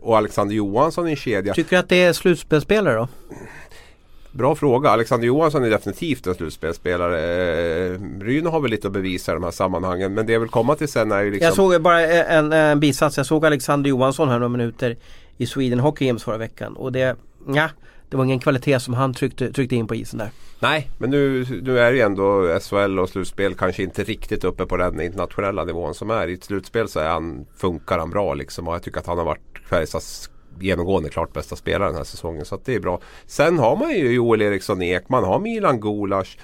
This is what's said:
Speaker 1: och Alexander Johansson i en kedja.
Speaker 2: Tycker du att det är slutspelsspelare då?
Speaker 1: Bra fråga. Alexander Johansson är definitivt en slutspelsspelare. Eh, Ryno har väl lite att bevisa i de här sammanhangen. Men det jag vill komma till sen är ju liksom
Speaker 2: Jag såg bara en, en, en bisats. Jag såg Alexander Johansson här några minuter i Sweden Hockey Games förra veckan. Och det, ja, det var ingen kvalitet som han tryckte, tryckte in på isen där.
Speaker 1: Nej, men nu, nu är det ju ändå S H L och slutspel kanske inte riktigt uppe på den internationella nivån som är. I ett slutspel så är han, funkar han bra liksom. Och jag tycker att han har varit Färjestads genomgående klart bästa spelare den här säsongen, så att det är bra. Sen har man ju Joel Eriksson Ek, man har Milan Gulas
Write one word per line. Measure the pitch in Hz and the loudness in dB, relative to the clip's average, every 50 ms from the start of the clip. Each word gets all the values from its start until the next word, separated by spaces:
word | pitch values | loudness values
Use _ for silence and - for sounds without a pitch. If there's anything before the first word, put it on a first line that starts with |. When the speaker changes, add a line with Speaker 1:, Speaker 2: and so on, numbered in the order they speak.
Speaker 1:
och | - 113 113 | 0 4 4
Alexander | 107 107 104 - - 104 101 107 | 4 4 2 0 -2 0 0 0
Johansson | 110 104 98 101 117 147 165 156 - 170 165 | 0 -2 0 2 2 2 2 2 -2 -2 -2
i | |
en | 151 | -2
kedja. | - - 123 107 95 92 101 92 | -4 -2 -2 -2 0 0 0 -2
Speaker 2:
Tycker | 170 160 - | -2 0 2
du | 185 | 2
att | 180 180 - | 0 2 4
det | 180 180 | 4 4
är | 180 175 | 6 4
slutspelsspelare | 160 - - 185 170 151 - - 160 151 143 - 202 214 202 156 113 | 4 4 2 2 2 2 0 2 2 2 2 2 2 2 4 2 2
då? | 110 120 123 - - - - - - 107 - - - - - - - - - - _ _ _ - - - - | 0 -2 -4 -6 -14 -18 -18 -18 -18 -18 -18 -18 -18 -20 -20 -20 -20 -20 -20 -20 _ _ _ -20 -20 -20 -16
Speaker 1:
Bra | - 139 117 139 156 | -6 0 0 0 2
fråga. | 147 147 143 117 127 147 135 | 2 2 4 4 4 4 4
Alexander | 104 113 117 - 135 117 117 | 4 4 2 2 0 2 2
Johansson | 120 127 151 165 156 143 147 123 | 2 4 4 2 2 2 2 2
är | 113 | 2
definitivt | 107 101 - 104 95 - 175 165 127 - - | 2 2 0 -4 -6 -4 -4 -4 -4 -2 -2
en | 90 90 | -6 -4
slutspelsspelare. | - 85 78 - - - 80 82 - - 90 87 87 87 87 87 80 80 87 87 90 90 85 78 82 85 85 80 85 92 | -4 -6 -8 -8 -6 -6 -6 -6 -4 -2 -2 -2 0 0 0 0 0 0 -2 0 0 0 0 0 0 0 0 0 -2 -2
Eh, | 90 90 92 101 71 60 98 | -4 -4 -6 -8 -10 -10 -8
Ryno | 98 113 131 151 165 170 | -4 -2 -2 0 0 0
har | 160 160 | 0 0
väl | 143 120 | 0 0
lite | 110 104 - | -2 -2 -2
att | 98 | -2
bevisa | 98 101 95 95 90 87 - - | -2 -2 -2 -2 -4 -4 -4 -4
i | 87 | -4
de | 80 90 | -2 -4
här | 85 | -6
sammanhangen. | 85 - 101 92 90 82 90 92 87 90 98 95 98 | -2 -2 -2 -2 0 -2 -2 -2 -2 -2 -2 -2 -2
Men | 110 110 | -2 0
det | 107 | 0
jag | 113 113 | 0 0
vill | 113 113 | 0 0
komma | - 120 113 127 156 | 0 0 2 2 0
till | 151 156 143 | 0 -2 -4
sen | - 127 110 107 | -2 -2 0 0
är | 104 98 | 2 0
ju | 104 101 | 0 0
liksom | 101 98 165 | 0 2 2
Speaker 2:
Jag | 165 160 | 2 4
såg | 202 190 185 180 170 | 6 6 6 6 6
bara | 160 180 170 170 | 6 4 4 4
en, | 165 160 170 170 - - 170 156 151 | 4 4 4 4 4 4 4 4 4
en, | 151 | 4
en | 156 160 156 151 147 147 | 4 4 6 6 4 4
bisats. | 156 147 131 - 156 147 - | 4 2 4 2 0 0 0
Jag | 147 131 | -2 0
såg | - 156 151 160 | 2 2 4 4
Alexander | 156 147 139 - - 147 143 139 143 | 4 2 2 2 0 0 2 2 2
Johansson | 135 123 131 135 135 170 160 131 | 2 4 2 2 2 2 2 2
här | 120 120 | 2 2
några | 123 120 | 0 0
minuter | 120 123 117 117 110 - 131 120 117 - - - - - - - - | 0 -2 -2 -4 -4 -4 -4 -4 -4 -6 -12 -20 -20 -20 -20 -20 -6
i | - 123 | -6 -6
Sweden | 117 - 139 131 127 123 120 | -4 -2 -2 0 2 2 4
Hockey | 123 151 151 - 143 | 4 2 2 2 0
Games | 127 120 107 - | 0 0 0 -4
förra | 120 107 110 | -6 -6 -6
veckan. | 113 110 - - - 110 - | -6 -10 -8 -10 -10 -10 -10
Och | - 131 131 | -8 -8 -4
det, | 123 131 131 131 123 - - - - - - | -2 0 0 0 -2 -4 -10 -20 -20 -16 -8
ja, | 139 135 147 160 156 - - - - - - - - | -2 0 0 0 0 -4 -12 -20 -20 -20 -20 -14 -6
det | - | -2
var | 135 131 | 0 0
ingen | 131 135 123 | 2 0 0
kvalitet | - 156 139 123 - 147 139 123 | 0 0 0 0 2 2 0 0
som | 123 127 120 | 0 -2 -2
han | 120 135 131 123 | -2 -2 -2 -2
tryckte, | - 143 123 - - 127 107 | -2 -4 -4 -2 -4 -6 -4
tryckte | - 143 131 120 135 | -2 -2 -2 0 0
in | 117 113 | -2 -2
på | 101 113 | -2 -4
isen | 113 110 - - 117 | -6 -6 -8 -8 -8
där. | 107 107 - - - - - - | -8 -8 -10 -14 -18 -18 -8 -2
Speaker 1:
Nej, | - 127 151 156 147 - - - | 0 0 0 0 -2 -6 -6 -4
men | - 127 | -2 0
nu, | 139 143 139 139 135 127 127 127 127 87 | 2 2 2 2 2 0 -2 -4 -6 -6
nu | 127 127 127 120 | -2 0 4 4
är | 120 117 | 6 6
det | 131 | 6
ju | 131 | 6
ändå | 113 101 98 95 98 98 101 98 92 | 4 2 2 2 2 4 4 4 4
S | 85 82 - - - | 4 2 0 -2 0
H | 101 101 | 0 0
L | 101 98 95 92 | 2 2 2 0
och | 92 92 | 0 0
slutspel | - 95 90 - - - 98 95 92 | -2 -4 -6 -6 -4 -2 -2 -2 0
kanske | - 98 92 90 - | 0 -2 -2 -2 -2
inte | 95 85 - - 98 | -6 -4 -4 -6 -6
riktigt | - 107 - - - 180 - - | -6 -6 -8 -4 -4 -4 -2 -2
uppe | 90 - - 92 | -2 -2 -2 -4
på | - 92 | -2 0
den | 90 90 90 - 78 | 0 0 0 0 -2
internationella | 82 87 92 95 87 85 - - 101 98 104 92 85 | -4 -4 -4 -4 -6 -4 -4 -4 -2 -2 -2 -2 -4
nivån | 87 82 85 85 76 76 | -4 -4 -4 -6 -6 -6
som | - 104 104 | -6 -6 -4
är. | 113 110 85 82 | -2 -2 -2 -4
I | 90 | -6
ett | 92 - | -8 -8
slutspel | - 101 98 - - - 117 110 95 | -6 -6 -6 -6 -4 -4 -2 -2 -2
så | - 82 | -2 -2
är | 78 80 | -2 0
han, | 85 82 80 85 69 64 73 - - | -2 -2 -4 -6 -10 -12 -14 -16 -10
funkar | - - 92 85 76 - - 95 85 | -4 -4 -4 -4 -4 -4 -4 -2 -2
han | 80 82 | -2 -4
bra | 90 101 101 85 71 | -4 -2 -2 -2 -4
liksom. | 71 69 - - - 87 82 | -4 -8 -10 -12 -10 -8 -6
Och | 85 | -6
jag | 87 | -6
tycker | - 82 - 87 | -8 -8 -10 -8
att | - | -6
han | - 87 85 | -4 -4 -2
har | 82 | -2
varit | 78 76 - - - - - - - | -2 -4 -6 -8 -18 -20 -20 -6 -2
Färjestads | - - 78 - - 80 - - - - - - - - - - - 82 | -2 -2 0 -2 -6 -8 -8 -10 -14 -16 -16 -18 -18 -20 -20 -20 -16 -6
genomgående | 92 95 90 85 85 90 95 87 78 71 | -2 -2 0 0 0 0 0 0 0 -2
klart | - 85 82 - | -4 -6 -6 -4
bästa | - 69 - - - | -6 -10 -10 -10 -12
spelare | - - 85 82 87 101 85 | -8 -4 -2 -2 0 0 -2
den | 78 | -2
här | 82 71 | -4 -8
säsongen, | - - - - 85 82 92 - | -10 -12 -10 -10 -8 -8 -8 -10
så | - 101 | -10 -10
att | 95 - | -10 -6
det | - 127 | -4 -4
är | 101 | -2
bra. | 87 87 90 - - - - - - | -2 -2 -4 -4 -8 -14 -20 -20 -20
Sen | - - - 147 165 180 160 | -8 -2 2 2 2 4 4
har | - 113 143 | 4 4 4
man | 208 294 339 | 2 0 0
ju | 294 196 143 120 | 0 0 2 2
Joel | 120 123 120 117 113 110 | 2 2 4 2 4 4
Eriksson | 107 104 101 95 - - 104 92 | 2 0 0 -2 -2 -4 -2 -2
Ek, | 90 87 92 90 - - | 0 0 0 -2 -2 0
man | 123 127 98 | 0 0 2
har | 92 101 139 | 2 0 0
Milan | 202 226 233 220 196 165 135 113 | 0 -4 -4 0 0 0 0 0
Gulas | 104 107 104 104 101 98 98 98 95 - - - | -2 -4 -2 -2 -2 -2 -2 -2 -2 -4 -10 -18